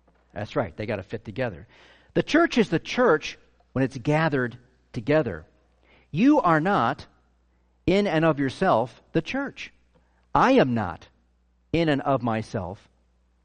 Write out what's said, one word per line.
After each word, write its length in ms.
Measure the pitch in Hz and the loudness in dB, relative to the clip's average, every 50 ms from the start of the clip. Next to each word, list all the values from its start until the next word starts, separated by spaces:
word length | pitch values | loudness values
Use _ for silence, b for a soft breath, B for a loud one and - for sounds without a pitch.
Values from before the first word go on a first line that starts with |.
| _ _ _ _ _ _ - | _ _ _ _ _ _ -12
That's 220 | - 107 - - | -10 -10 -6 -4
right. 220 | 147 127 87 - | -4 -6 -4 -6
They 100 | - 110 | -8 -6
gotta 160 | 104 107 98 92 | -6 -6 -6 -8
fit 220 | - - 104 - | -10 -12 -12 -12
together. 420 | 113 98 127 127 120 90 73 - b b b b b b b b b b | -12 -8 -6 -6 -6 -6 -10 -16 b b b b b b b b b b
The 80 | 165 165 | -2 0
church 360 | - - 311 339 320 - 247 | 2 2 2 2 4 2 0
is 100 | 202 - | 0 2
the 100 | 175 151 | 0 -2
church 600 | - - - - 254 - 156 - - - - - _ _ _ _ _ _ - | -4 -4 -2 0 2 2 2 2 0 -6 -14 -16 _ _ _ _ _ _ -4
when 100 | 127 135 | -2 -2
it's 160 | 127 - 131 | -2 -4 -4
gathered 580 | 107 147 147 156 160 160 147 135 127 117 113 - - _ _ _ _ _ - | -4 -2 0 0 0 0 0 -2 -2 -4 -6 -12 -20 _ _ _ _ _ -12
together. 540 | 123 104 143 147 156 147 113 87 78 80 - _ _ _ _ _ _ b b b b b b - | -8 -2 0 0 0 0 -2 -6 -10 -12 -18 _ _ _ _ _ _ b b b b b b -2
You 280 | 156 233 285 302 285 | 2 4 4 4 4
are 200 | - 175 160 151 | 4 4 2 2
not, 460 | 151 190 202 160 120 117 151 - - - _ _ _ _ _ _ _ _ _ _ _ _ _ _ _ | 2 2 0 0 0 0 -2 -4 -8 -18 _ _ _ _ _ _ _ _ _ _ _ _ _ _ _
in 200 | - 180 202 208 | 0 2 2 2
and 180 | 196 156 160 165 | 2 2 2 2
of 140 | 165 147 139 | 2 2 0
yourself, 640 | 139 131 - - 196 185 135 110 120 127 - - _ _ - | -2 -4 -4 -2 0 2 2 2 0 -2 -6 -14 _ _ -4
the 100 | 165 - | -4 -4
church. 500 | - - 269 277 240 - - - - - _ _ _ _ _ _ _ _ _ _ _ - | -2 -4 -6 -6 -8 -10 -12 -16 -18 -18 _ _ _ _ _ _ _ _ _ _ _ 0
I 200 | 139 175 233 269 | 2 4 4 6
am 220 | - - 131 120 | 4 4 4 2
not, 340 | 113 104 87 80 - - - _ _ _ _ _ _ _ _ _ _ _ _ - | -2 -2 -4 -8 -12 -16 -20 _ _ _ _ _ _ _ _ _ _ _ _ -2
in 160 | 160 170 156 | 0 2 2
and 140 | 143 135 - | 0 0 0
of 200 | 143 135 127 113 | 0 0 0 0
myself, 640 | 120 110 110 110 - - 110 90 85 98 - _ _ _ _ _ _ _ _ _ _ _ _ _ | -2 -2 -2 -4 -6 -6 -6 -6 -8 -10 -14 _ _ _ _ _ _ _ _ _ _ _ _ _